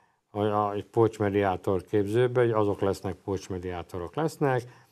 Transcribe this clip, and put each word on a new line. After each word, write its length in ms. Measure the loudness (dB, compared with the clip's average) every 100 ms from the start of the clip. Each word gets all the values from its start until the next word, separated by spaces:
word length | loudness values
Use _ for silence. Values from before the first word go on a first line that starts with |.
| _ _ _
hogy 160 | -2 0
a, 260 | 2 0
egy 120 | -4
pócsmediátor 1000 | -2 2 2 2 0 2 2 0 0 -2
képzőbe, 580 | 0 -2 0 2 2 2
hogy 100 | 2
azok 300 | 2 0 0
lesznek, 340 | 0 -2 -4
pócsmediátorok 1000 | -8 -6 -6 -6 -8 -8 -8 -10 -10 -8
lesznek, 480 | -4 -4 0 0 0 -4 -14 _